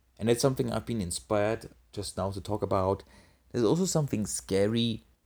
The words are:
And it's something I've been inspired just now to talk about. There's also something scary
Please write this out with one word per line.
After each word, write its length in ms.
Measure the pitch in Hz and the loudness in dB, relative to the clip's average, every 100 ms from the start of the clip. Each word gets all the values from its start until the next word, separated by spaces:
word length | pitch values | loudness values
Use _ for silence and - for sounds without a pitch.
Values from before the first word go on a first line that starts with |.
| _ - | _ -2
And 100 | 113 | 0
it's 140 | 120 | 2
something 300 | 139 131 123 | 2 0 -2
I've 120 | 110 | -4
been 160 | - 117 | -4 -4
inspired 680 | 87 - - 107 104 113 - - _ | -4 -6 -2 0 2 -2 -6 -18 _
just 240 | - 98 - | -10 -8 -4
now 140 | 95 | -4
to 100 | 98 | -4
talk 220 | 95 104 | -4 -4
about. 400 | 98 101 95 98 - - - _ _ | 0 2 2 0 -4 -20 -20 _ _
There's 140 | 120 | 2
also 220 | 107 165 185 | 2 4 2
something 400 | 160 143 110 101 | 0 0 -2 -2
scary 800 | - - 95 101 117 117 107 - _ | -6 -2 2 2 2 0 -2 -10 _